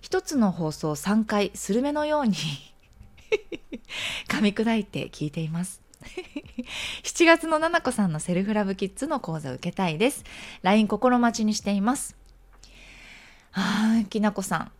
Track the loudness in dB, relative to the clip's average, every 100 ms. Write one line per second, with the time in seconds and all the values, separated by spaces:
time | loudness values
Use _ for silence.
0 | 0 -2 0 2 2 2 -4 -2 -4 -2
1 | 0 0 2 0 0 -2 -2 0 0 -2
2 | 0 2 2 0 -2 -8 -12 -20 _ -20
3 | -20 -20 -4 -4 -4 -16 -12 -14 -12 -10
4 | -8 -10 -4 2 2 2 0 0 -2 -8
5 | -8 -6 -6 -4 -4 -4 -6 -10 _ -20
6 | -14 -14 -12 -14 -12 -12 -12 -10 -10 -8
7 | -8 4 6 6 4 0 2 0 0 0
8 | 0 0 -2 -2 0 0 0 -2 -6 -4
9 | -4 -4 -4 -6 -6 -6 -6 -2 -2 2
10 | 2 0 -12 -18 -18 -2 4 4 4 2
11 | 4 4 4 2 0 0 0 0 0 -2
12 | -4 -12 -20 -20 -20 -20 -20 -20 -20 -20
13 | -20 -20 -20 -20 _ -4 0 2 4 4
14 | 2 0 0 0 -4 -4 -6